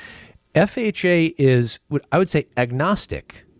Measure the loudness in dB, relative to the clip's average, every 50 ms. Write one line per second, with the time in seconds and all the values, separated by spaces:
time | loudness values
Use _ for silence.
0 | -20 -20 -20 -20 -20 -20 _ _ _ _ 0 0 0 0 -2 -4 -4 -4 -4 -2
1 | 0 2 2 2 2 0 0 2 2 4 4 4 2 -2 -6 -10 _ _ -6 -6
2 | -4 _ 0 0 0 0 0 -2 -2 -2 _ -4 -2 -2 -2 -2 -2 -2 -2 -2
3 | -4 -8 -10 -10 -10 -14 -20 -20 -20 _ _ _